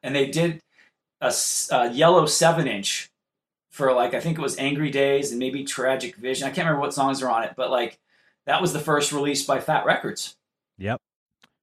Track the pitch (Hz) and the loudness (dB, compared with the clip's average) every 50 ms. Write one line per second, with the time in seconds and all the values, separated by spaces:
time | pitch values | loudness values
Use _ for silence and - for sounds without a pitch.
0 | - 131 139 139 135 139 139 160 170 170 160 - - _ _ _ _ _ _ _ | -6 -2 0 0 0 0 2 2 0 0 0 -4 -10 _ _ _ _ _ _ _
1 | _ _ _ _ 139 127 - - - - - - - - - 127 120 120 120 135 | _ _ _ _ -2 -2 0 0 -2 -2 -2 -4 -2 0 0 0 0 0 2 4
2 | 160 170 180 175 156 - - - 165 165 165 165 143 123 107 101 101 - - - | 6 6 8 6 6 4 4 4 4 4 4 2 0 -2 -4 -4 -4 -4 -4 -6
3 | - - _ _ _ _ _ _ _ _ _ _ _ _ - - 139 131 127 123 | -8 -12 _ _ _ _ _ _ _ _ _ _ _ _ -6 0 2 4 4 4
4 | 123 123 131 123 - 165 156 143 135 135 - - 135 143 143 147 156 139 - 139 | 2 2 0 -2 -2 -2 -2 -2 -2 -4 -4 -2 -2 -2 -2 -2 -2 0 2 2
5 | 139 139 139 139 143 131 117 120 127 131 135 139 139 135 - 139 127 131 131 123 | 4 4 4 2 0 -2 -4 -4 -4 -4 -4 -6 -6 -6 -6 -2 0 0 0 0
6 | 123 120 - 107 120 127 131 135 175 170 175 185 165 165 151 139 - - - 147 | -2 -8 -10 -8 -6 -6 -4 -4 -4 -4 -4 -2 0 0 0 0 -2 -2 -2 0
7 | 135 135 135 135 131 123 110 113 113 - - 131 127 120 131 123 120 - - _ | 0 0 0 -2 -2 -2 0 0 -2 -4 -4 -6 -2 0 0 0 0 -2 -6 _
8 | _ _ _ _ _ _ _ _ _ 139 151 160 185 165 - - 151 160 147 147 | _ _ _ _ _ _ _ _ _ -2 0 0 0 0 -2 -4 -2 0 0 2
9 | 147 - 147 139 143 143 143 139 - - 135 131 - - 151 131 - 147 - - | 0 0 -2 -2 -2 -2 -2 -2 0 0 0 0 0 0 0 0 2 0 0 0
10 | - 110 - - - - - _ _ _ _ _ _ _ _ - 95 104 123 - | -2 -6 -8 -8 -10 -12 -14 _ _ _ _ _ _ _ _ -8 -6 -6 -6 -6
11 | _ _ _ _ _ _ _ _ _ _ _ _ | _ _ _ _ _ _ _ _ _ _ _ _